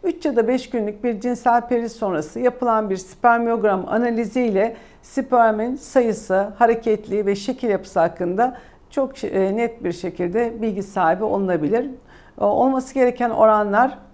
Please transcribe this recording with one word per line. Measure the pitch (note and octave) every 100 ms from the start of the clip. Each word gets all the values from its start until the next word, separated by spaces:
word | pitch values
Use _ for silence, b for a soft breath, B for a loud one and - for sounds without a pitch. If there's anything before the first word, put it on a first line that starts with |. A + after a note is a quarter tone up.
Üç | F#4+ -
ya | D4+ A#3
da | A3+
beş | B3+ -
günlük | A#3+ G#3 G#3
bir | B3 G#3+
cinsel | A#3+ A#3+ B3+ A#3+ A#3+
periz | B3 A#3
sonrası | A3+ G3+ E3 D3+ A3+
yapılan | B3 B3 B3 A3 G#3+
bir | F#3+
spermiyogram | F#3+ - A#3+ A#3 A#3 A#3 G#3 F#3+ -
analiziyle | A3 A#3+ A3+ A3+ B3+ A#3+ F#3+ A3 A3+ B B
spermin | - - C4 B3 A3+ G#3+ A#3 C4+
sayısı, | - C4 A#3 G#3 - F#3+ G3+ -
hareketliği | A#3 A3+ A3+ G#3+ - G3+ G3
ve | G3+
şekil | - C4 A#3+
yapısı | G3 G3+ F#3
hakkında | E3 E3 F3 F#3 B3 B3 B B _
çok, | - C4+ -
e, | G#3+ F#3+ F#3+ G#3
net | A#3 A#3
bir | F#3
şekilde | E3+ F3 E3 F3 G#3 A#3+ A3+
bilgi | A3 G3
sahibi | F#3+ G3 E3 F#3
olunabilir. | G#3+ G3 G3 E3+ D3 A3 C#4 C4 B B B -
E, |
olması | G#3 G#3 B3+ C4 C4
gereken | C4+ B3 B3 A#3+
oranlar | - A3 G#3+ G#3 G3+ C4 - -